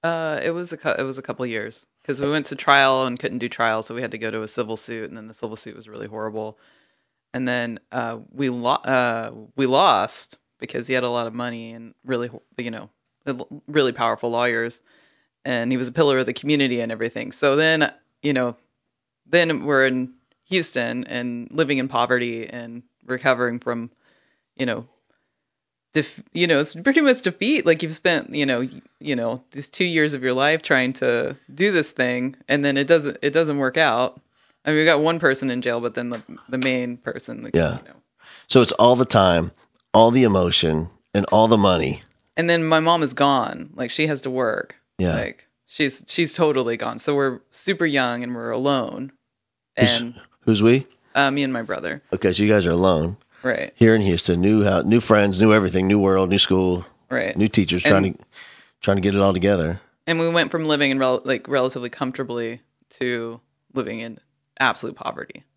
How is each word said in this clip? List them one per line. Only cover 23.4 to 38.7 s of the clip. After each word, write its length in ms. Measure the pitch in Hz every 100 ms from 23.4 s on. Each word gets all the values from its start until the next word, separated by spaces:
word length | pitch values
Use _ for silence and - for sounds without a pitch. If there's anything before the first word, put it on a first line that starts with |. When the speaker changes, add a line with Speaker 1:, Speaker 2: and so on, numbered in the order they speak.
| 123 120
Speaker 1:
from, 280 | - 120 117 _ _ _ _ _ _ _
you 100 | 127
know, 180 | 113 123 _ _ _ _ _ _ _ _ _ _
def-, 280 | - - - -
you 140 | 165 175
know, 140 | 147
it's 140 | 156
pretty 260 | 165 196 277
much 220 | 294 247
defeat. 420 | - - 214 302
Like, 180 | 175 160
you've 120 | 160
spent, 400 | 156 180 160 -
you 100 | 147
know, 160 | 139 123
y-, 220 | 131 127 _ _
you 160 | 147 127
know, 260 | 117 123 _
these 160 | 143 139
two 160 | -
years 300 | 180 160 151
of 80 | 143
your 120 | 127
life 280 | 127 143 156
trying 300 | - 135 127
to 420 | 131 127 120 - 139 _
do 180 | 139 196
this 200 | 180 143
thing, 440 | - 127 123 127 135 -
and 160 | 143
then 120 | 143 139
it 100 | 139
doesn't, 320 | 165 143 -
it 100 | 143
doesn't 260 | 147 160 143
work 180 | 135 131
out. 440 | 151 117 127 - _ _ _ _
I 60 | -
mean, 100 | 151
we 40 |
got 160 | 156 151
one 180 | 156 170
person 280 | 156 135 135
in 140 | 123
jail, 180 | 123 120
but 140 | 120
then 160 | 117 120
the, 120 | 120 - - -
the 100 | 127
main 380 | 131 127 123 123
person, 440 | - 127 - 113
like, 100 | 113
Speaker 2:
Yeah. 240 | - 80 -
Speaker 1:
you 60 |
know. 120 | - - _ _ - - _
Speaker 2:
So 120 | 131
it's 100 | 120